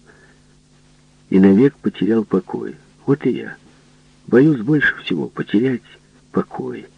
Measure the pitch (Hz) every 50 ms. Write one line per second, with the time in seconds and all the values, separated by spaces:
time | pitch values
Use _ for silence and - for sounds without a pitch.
0 | _ _ _ _ _ _ _ _ _ _ _ _ _ _ _ _ _ _ _ _
1 | _ _ _ _ _ - - 95 95 98 98 101 131 143 - _ - 104 - -
2 | 95 98 113 113 104 - - 95 - - - 117 110 107 - - _ _ _ _
3 | - - 143 143 - 131 113 64 55 53 - - _ _ _ _ _ _ _ _
4 | _ _ _ _ _ - - 120 143 160 147 120 104 123 156 147 - - - -
5 | - - 92 78 65 60 - - - - - 104 123 135 127 113 _ _ - -
6 | _ _ _ _ _ _ - 117 - - - - 127 127 120 110 - - _